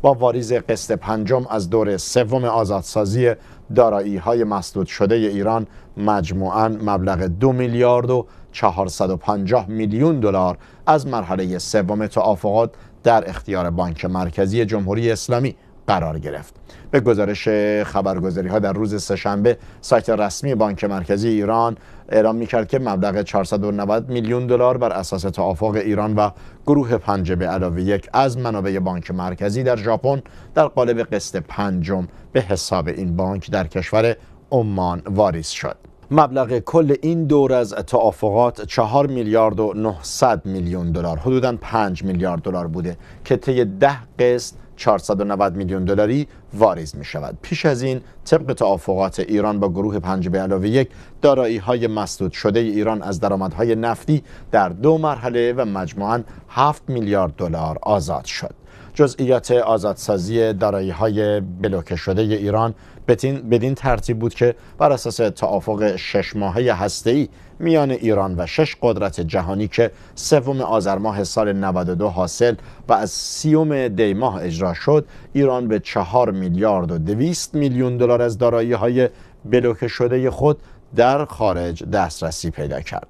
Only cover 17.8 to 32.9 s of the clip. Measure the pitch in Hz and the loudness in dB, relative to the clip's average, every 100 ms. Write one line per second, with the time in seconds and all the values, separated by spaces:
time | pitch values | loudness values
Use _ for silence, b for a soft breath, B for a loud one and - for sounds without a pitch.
17.8 | 104 104 95 92 92 90 90 104 101 98 | 0 -2 0 -2 -2 -2 0 0 0 0
18.8 | 110 104 - 95 101 101 107 120 B B | -2 -4 -4 -4 -2 2 2 2 B B
19.8 | - 120 110 110 104 - 143 123 107 98 | 2 2 2 0 0 -2 -2 0 0 0
20.8 | 101 98 82 101 113 107 101 113 117 113 | -4 -4 -2 0 2 0 2 2 0 -2
21.8 | B B - 107 110 113 113 117 101 135 | B B 0 4 4 2 -2 -2 0 -2
22.8 | 127 98 101 98 98 104 92 104 104 104 | -2 -2 0 -2 -2 -2 0 -2 -2 -2
23.8 | 101 110 120 123 110 123 123 123 123 127 | 0 -2 0 -4 -2 -2 0 2 4 2
24.8 | 120 90 92 95 92 92 92 85 107 107 | 0 -2 -4 -4 -4 -2 -2 0 -2 -2
25.8 | 104 101 107 104 104 - B B - 143 | 0 -2 0 0 0 -2 B B 2 2
26.8 | 123 113 - 101 87 90 90 92 90 85 | 4 -2 0 -2 0 -2 -2 -2 -2 -2
27.8 | 92 101 - 120 135 123 120 107 95 95 | 0 -2 0 0 2 0 -4 -2 -2 -2
28.8 | 92 90 - 92 90 90 101 110 127 120 | -2 -4 -6 -6 -6 -4 -4 -2 0 0
29.8 | 104 110 131 139 - B B - 147 - | 0 0 0 -2 -6 B B 0 2 2
30.8 | 120 117 113 104 - 95 82 - 101 92 | 0 0 -2 -4 -4 -8 -8 -6 -4 -2
31.8 | 82 95 90 B B 135 95 95 - 95 | -2 -4 -4 B B -2 0 -4 -2 -2
32.8 | 80 | -2